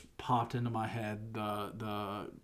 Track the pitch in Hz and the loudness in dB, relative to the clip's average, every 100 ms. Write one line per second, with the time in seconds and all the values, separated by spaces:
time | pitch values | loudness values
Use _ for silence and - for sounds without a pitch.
0 | - - - 123 113 123 120 113 110 113 | -4 -6 4 4 4 2 2 2 0 0
1 | 107 104 110 110 107 104 101 110 110 104 | -2 -2 -4 -2 0 0 -2 -2 -2 0
2 | 101 101 82 - | -2 -2 -6 -10